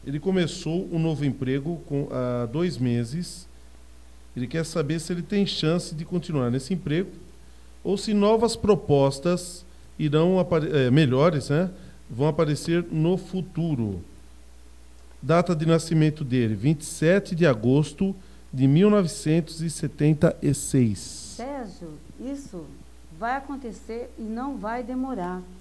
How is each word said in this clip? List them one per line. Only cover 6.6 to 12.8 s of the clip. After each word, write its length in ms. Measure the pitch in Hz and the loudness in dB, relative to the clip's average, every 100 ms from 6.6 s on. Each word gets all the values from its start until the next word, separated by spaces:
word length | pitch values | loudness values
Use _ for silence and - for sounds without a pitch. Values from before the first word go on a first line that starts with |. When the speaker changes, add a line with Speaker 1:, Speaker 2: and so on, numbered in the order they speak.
| 127 | -2
Speaker 1:
emprego 360 | 190 165 156 190 - - - - - - - | -4 -2 -2 -2 -10 -20 -20 -20 -20 -20 -10
ou 140 | - 196 | -4 -4
se 160 | 220 | 0
novas 420 | 208 202 226 226 226 | 2 4 4 2 2
propostas 1080 | 208 202 - 143 139 139 175 180 180 - - - - - | 2 2 4 4 4 2 0 0 -2 -14 -18 -20 -20 -4
irão 400 | 151 151 170 190 | 2 4 4 2
apare-, 320 | 180 165 147 | 2 0 2
é, 200 | 147 127 | 2 6
melhores, 580 | 135 147 127 160 151 - | 6 6 6 4 2 0
né, 220 | 143 180 - - - - | 0 0 -6 -20 -20 -14
vão 200 | 113 147 | -2 0
aparecer 580 | 151 156 147 - 170 | 2 0 0 0 -2